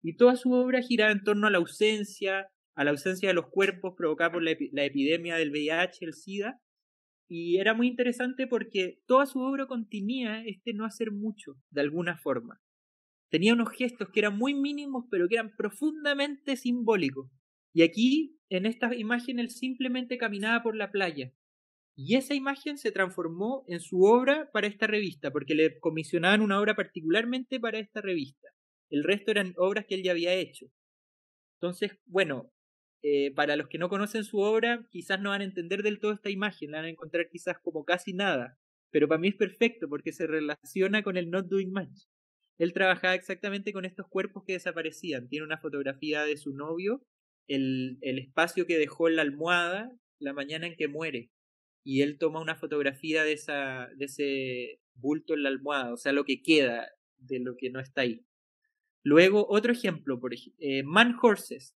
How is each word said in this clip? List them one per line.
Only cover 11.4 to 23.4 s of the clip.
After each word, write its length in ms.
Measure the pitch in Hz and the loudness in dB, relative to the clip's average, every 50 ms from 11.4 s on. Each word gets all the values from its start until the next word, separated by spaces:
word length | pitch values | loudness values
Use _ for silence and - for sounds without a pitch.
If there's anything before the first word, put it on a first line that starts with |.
| - - 135 131 _ _ | -16 -18 -20 -20 _ _
de 120 | - 143 | -2 -2
alguna 360 | 143 147 151 170 175 175 170 | -2 0 -2 -2 -4 -4 -6
forma. 420 | - - 151 131 120 117 120 - _ _ _ _ _ _ _ _ _ _ _ _ _ _ _ | -4 -2 -2 -2 -2 -4 -8 -20 _ _ _ _ _ _ _ _ _ _ _ _ _ _ _
Tenía 240 | - 160 180 214 240 | -2 2 4 4 4
unos 160 | 233 233 220 | 4 2 -2
gestos 400 | - - 254 240 240 - 202 - | -2 -4 -4 -4 -4 -8 -12 -2
que 120 | - 220 | 0 0
eran 160 | 208 208 202 | 0 2 0
muy 180 | 208 240 277 285 | 0 -2 0 0
mínimos, 500 | 277 277 285 294 285 294 285 269 247 240 - | 0 -2 -2 -4 -6 -8 -6 -6 -8 -6 -2
pero 160 | 208 185 175 | 0 0 2
que 80 | 175 226 | 2 2
eran 200 | 233 226 214 _ | 0 -2 -6 _
profundamente 1000 | - 214 208 - - 285 311 311 311 294 285 285 277 277 294 285 269 _ 285 269 | -6 -6 -6 -4 -2 -2 -2 -2 0 -2 -2 0 0 0 -2 -2 -6 _ -4 -4
simbólicos. 760 | 247 - 247 240 247 233 220 220 196 160 135 135 135 135 - _ _ _ _ _ _ _ _ _ | -2 0 -2 0 2 2 2 4 4 2 0 -2 -6 -12 -14 _ _ _ _ _ _ _ _ _
Y 100 | 160 165 | 6 6
aquí, 560 | 165 165 214 233 254 269 311 320 269 - _ _ _ | 6 6 4 4 4 4 2 0 -2 -8 _ _ _
en 160 | 185 180 185 | -4 0 0
esta 300 | 220 233 - - 233 247 | -2 -2 0 -2 -2 -2
imagen, 420 | 240 214 214 240 240 240 269 247 | -4 -2 -2 -2 -2 -2 -6 -4
él 140 | 240 240 226 | -4 -4 -6
simplemente 680 | - - 262 262 262 247 262 254 247 254 247 247 247 | -6 -8 -8 -8 -6 -4 -4 -2 -2 -4 -4 -6 -6
caminaba 460 | 240 233 220 202 196 208 220 233 233 233 | -4 -4 -4 -4 -2 0 0 0 2 0
por 120 | 226 220 | -2 -2
la 160 | 220 208 196 | -2 -6 -2
playa. 400 | 208 196 196 175 156 139 127 131 _ _ _ _ _ _ _ _ _ _ _ _ _ | 0 0 0 0 -2 -6 -10 -10 _ _ _ _ _ _ _ _ _ _ _ _ _
Y 200 | - 135 147 220 | -14 -2 2 2
esa 180 | 269 262 - 294 | 2 2 0 -4
imagen 460 | 277 262 277 277 277 - 302 294 285 | -2 -2 -4 -6 -4 -8 -8 -8 -4
se 120 | - 226 | -6 -4
transformó 760 | 202 - 190 180 185 - 170 165 165 175 | 0 0 -2 0 -2 -6 -6 -6 -4 -4